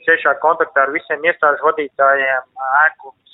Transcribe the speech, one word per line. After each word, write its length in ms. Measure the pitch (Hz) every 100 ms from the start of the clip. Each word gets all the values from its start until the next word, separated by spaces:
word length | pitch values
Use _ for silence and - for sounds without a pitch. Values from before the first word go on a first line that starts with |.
ir 40 | -
ciešā 260 | 165 156 139
kontaktā 460 | 156 156 156 - 135
ar 60 | 135
visiem 240 | - 147
iestāžu 480 | 160 170 151 143 147
vadītājiem, 800 | 156 147 - 139 139 135 131 - - 131 135
ēku 320 | 156 - 135 - _